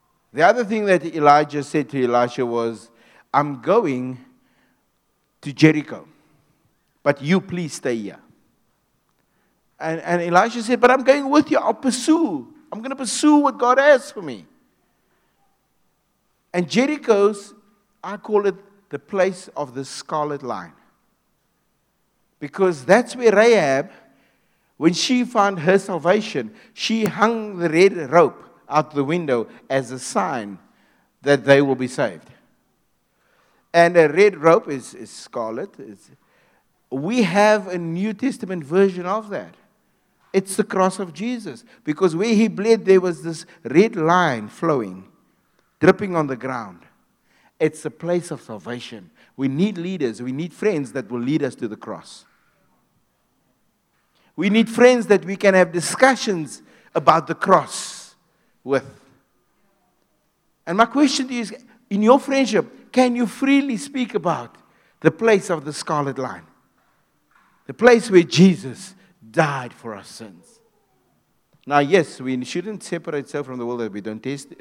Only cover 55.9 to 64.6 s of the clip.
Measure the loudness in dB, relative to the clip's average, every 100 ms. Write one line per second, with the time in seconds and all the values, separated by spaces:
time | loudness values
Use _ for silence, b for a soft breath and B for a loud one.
55.9 | 2 2 2 -2 -4 -6 -14 b b b
56.9 | -2 2 2 0 -4 2 2 2 -10 -12
57.9 | -16 -20 _ _ _ _ _ -4 -4 -4
58.9 | -18 _ _ _ _ _ _ _ _ _
59.9 | _ _ _ _ _ _ _ -4 0 0
60.9 | 2 0 0 -6 -8 -8 -12 b b -6
61.9 | 0 4 4 2 -2 0 0 -2 -8 _
62.9 | 0 2 0 -4 -2 0 2 0 -6 -8
63.9 | -6 -6 -4 -4 -6 -8 _